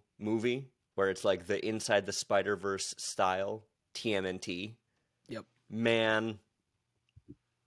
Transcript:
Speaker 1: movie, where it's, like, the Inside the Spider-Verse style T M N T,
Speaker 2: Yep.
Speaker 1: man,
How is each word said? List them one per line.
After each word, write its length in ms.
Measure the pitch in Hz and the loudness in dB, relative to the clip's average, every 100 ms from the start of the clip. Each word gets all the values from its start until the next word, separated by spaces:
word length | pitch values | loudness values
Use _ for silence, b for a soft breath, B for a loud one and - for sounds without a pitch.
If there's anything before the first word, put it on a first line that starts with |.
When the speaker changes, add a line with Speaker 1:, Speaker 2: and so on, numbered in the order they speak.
| _ - | _ -8
Speaker 1:
movie, 540 | 107 113 120 127 135 _ _ | -2 0 0 -2 -6 _ _
where 160 | - 95 | 0 0
it's, 140 | 92 | 2
like, 220 | 104 95 87 | 2 2 0
the 140 | 98 110 | -2 -2
Inside 400 | 110 - 101 98 | -4 2 2 2
the 60 | |
Spider-Verse 840 | - - 101 95 98 98 98 - - | -4 0 2 2 0 0 -4 -4 -8
style 720 | - - 92 92 98 107 - _ _ | -8 0 2 2 -2 -6 -10 _ _
T 220 | - 113 | -6 -2
M 100 | 101 | 0
N 140 | 95 92 | 0 -4
T, 400 | - 87 104 117 _ _ _ _ - | -6 -6 -8 -12 _ _ _ _ -12
Speaker 2:
Yep. 160 | 110 - _ - | -12 -12 _ -10
Speaker 1:
man, 680 | 110 113 117 110 110 113 107 _ _ _ _ _ _ _ - - - _ _ | 0 4 4 4 2 0 -6 _ _ _ _ _ _ _ -20 -20 -20 _ _